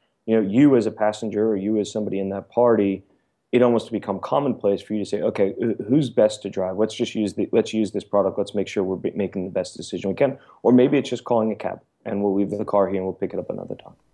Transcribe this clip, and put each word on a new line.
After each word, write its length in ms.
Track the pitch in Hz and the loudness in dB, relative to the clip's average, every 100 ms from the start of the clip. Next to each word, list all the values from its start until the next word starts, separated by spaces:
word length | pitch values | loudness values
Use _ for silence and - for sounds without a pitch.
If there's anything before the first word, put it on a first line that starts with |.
| _ _ - | _ _ 0
you 100 | 113 | 2
know, 60 | |
you 340 | 98 113 147 127 | 2 4 6 6
as 100 | 107 | 2
a 60 | |
passenger 560 | - 107 107 110 104 110 | 0 -2 -2 -4 -2 0
or 80 | 101 | 0
you 220 | 101 107 | 0 -2
as 120 | 98 | -2
somebody 300 | 110 101 98 | -4 -4 -4
in 80 | 98 | -4
that 200 | 98 - | -6 -6
party, 540 | - 120 110 98 98 - _ _ _ _ | 2 4 4 2 0 -6 _ _ _ _
it 80 | 120 | 2
almost 280 | 120 117 - | 4 2 0
become 300 | 107 - 95 | -6 -4 -6
commonplace 640 | - 143 143 - 101 98 | -2 0 0 0 0 0
for 120 | - 107 | -2 -6
you 40 | |
to 60 | 95 | -4
say, 160 | 101 | -2
"Okay, 320 | 101 110 98 - | -2 0 0 0
wh-, 200 | 113 - 101 | -4 -2 0
who's 220 | 147 127 | 2 2
best 320 | - 107 - | 4 2 2
to 80 | 98 | -8
drive? 280 | 98 92 92 | -4 -4 0
Let's 160 | 107 | -2
just 220 | - 117 113 | -2 -4 -2
use 200 | 101 98 | -2 -2
the, 120 | 101 | -2
let's 200 | 110 107 | 0 0
use 180 | 110 101 | 0 -2
this 120 | 104 | -2
product. 340 | - 101 95 95 | -2 0 0 0
Let's 160 | 98 | -4
make 140 | 104 92 | -4 -4
sure 160 | - | -2
we're 140 | 92 92 | -2 -2
b-, 160 | - 101 | -4 -4
making 300 | 95 95 90 | -4 -4 -6
the 60 | |
best 260 | 92 90 - | -4 -6 -8
decision 320 | - 90 95 | -10 -6 -4
we 60 | 92 | 0
can." 200 | 139 123 - _ | 0 -2 -14 _
Or 100 | 113 | 4
maybe 240 | 123 135 143 | 6 6 4
it's 120 | 127 | 0
just 140 | 120 | -4
calling 280 | - 120 110 | -2 0 0
a 20 | 101 | -2
cab 240 | 90 92 _ _ 110 | -6 -10 _ _ -8
and 180 | 101 | -2
we'll 100 | 101 | 0
leave 160 | 98 98 | 0 0
the 140 | 104 | -4
car 240 | 104 101 92 | -2 0 0
here 100 | 95 | -2
and 80 | 92 | -4
we'll 80 | |
pick 200 | 92 95 | -6 -6
it 60 | 95 | -6
up 100 | - | -8
another 260 | - - - | -8 -10 -14
time. 180 | - - _ | -16 -20 _